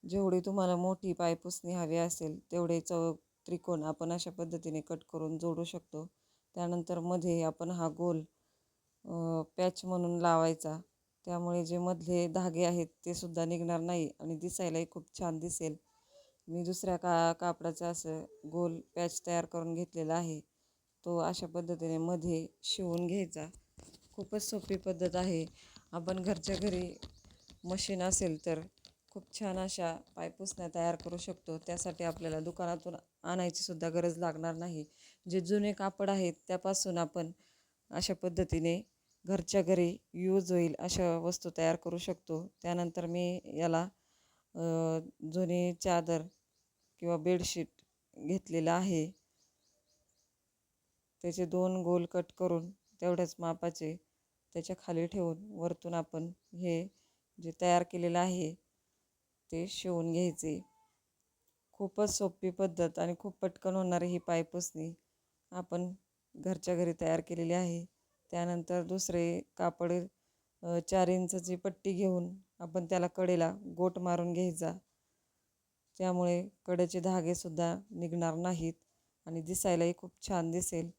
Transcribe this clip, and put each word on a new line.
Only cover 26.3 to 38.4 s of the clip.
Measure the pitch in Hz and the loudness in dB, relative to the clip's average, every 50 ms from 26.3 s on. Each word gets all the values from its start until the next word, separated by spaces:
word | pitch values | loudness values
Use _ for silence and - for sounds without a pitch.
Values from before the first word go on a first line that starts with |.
| 208 165 - - 196 | -2 0 -2 -4 -2
घरी | 175 190 208 180 180 180 175 - - - - - - _ - - _ _ _ - - - | 0 0 0 0 0 -2 -4 -8 -12 -14 -16 -18 -18 _ -20 -20 _ _ _ -20 -12 -6
मशीन | 175 180 196 - - 196 185 180 | -4 -2 -2 -2 -2 -2 0 2
असेल | 185 185 - 196 175 156 156 - | 2 2 4 2 2 0 -2 -2
तर | 175 165 156 165 190 _ _ _ - _ _ _ _ | -2 -2 -2 -4 -12 _ _ _ -20 _ _ _ _
खूप | _ 202 - _ - - | _ -18 -18 _ -10 -6
छान | 220 196 185 190 | -4 -4 -2 -2
अशा | 185 190 - - 175 165 165 - - _ _ | -4 -4 -4 -2 -2 -2 -2 -4 -10 _ _
पायपुसण्या | - 170 165 - _ 190 190 - - 180 165 - | -8 -8 -8 -8 _ -8 -8 -8 -6 -8 -6 -2
तयार | 175 170 170 170 | 0 0 0 0
करू | 165 - 170 170 | -2 -4 -8 -8
शकतो. | 175 - - 175 - _ - 160 160 | -8 -8 -8 -10 -10 _ -8 -8 -8
त्यासाठी | - - 175 175 - 185 165 - 175 | -6 -6 -6 -4 -4 -6 -4 -4 -4
आपल्याला | 165 165 - 165 165 156 156 | -4 -4 -2 -4 -4 -2 -2
दुकानातून | 156 170 165 - 180 170 170 165 - 185 170 - _ _ _ _ - | -4 -6 -4 -4 -2 -2 -4 -4 -6 -10 -12 -12 _ _ _ _ -6
आणायची | - 180 185 180 175 175 - - | -4 -2 0 0 0 -2 -2 -4
सुद्धा | - 180 160 170 165 | -4 -4 -2 -2 0
गरज | 160 175 170 175 165 165 | 0 2 2 2 0 0
लागणार | 175 170 156 156 160 165 165 | -2 -2 -2 -2 -4 -4 -4
नाही. | 160 170 175 170 156 151 151 _ _ - - - _ _ 185 | -4 -6 -6 -6 -8 -8 -10 _ _ -20 -20 -20 _ _ 0
जे | 170 190 | 0 0
जुने | 175 170 208 208 208 208 202 | 2 4 2 4 4 2 0
कापड | - 196 196 190 - 202 196 | 0 -2 -4 -2 0 0 2
आहेत, | 196 196 185 175 160 - _ - | 2 2 2 0 0 -4 _ -4
त्यापासून | 185 185 - 190 196 190 - 190 175 170 | -4 0 0 0 0 2 0 0 2 0
आपण | 170 156 - 180 165 165 175 _ _ _ _ _ _ _ _ _ _ _ | 0 0 -2 -4 -4 -4 -6 _ _ _ _ _ _ _ _ _ _ _
अशा | - - 185 - 190 | -6 -4 -2 -2 -2
पद्धतीने | - - 180 170 175 | 0 -2 -2 2 2